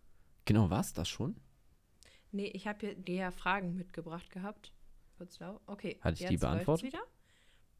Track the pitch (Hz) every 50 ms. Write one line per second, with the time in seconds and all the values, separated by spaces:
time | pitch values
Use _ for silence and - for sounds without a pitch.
0 | - - - - - _ - - - - 135 110 110 87 87 110 190 - - -
1 | - - - - 110 143 226 - - - - _ _ _ - _ _ _ _ _
2 | - - - - - - - 196 202 196 - 190 - 214 208 208 - 202 - -
3 | 190 - 180 185 190 185 180 - - 180 185 202 190 175 170 185 175 - - -
4 | 160 165 160 175 180 - - 185 180 202 214 - - - - - - - - -
5 | - - - - 180 180 - - 170 170 202 - - - 202 202 - 185 - -
6 | - - 82 - - - - 85 - 64 76 95 - - 151 165 208 269 269 339
7 | 453 - - _ _ _ _ _ _ _ - - _ _ _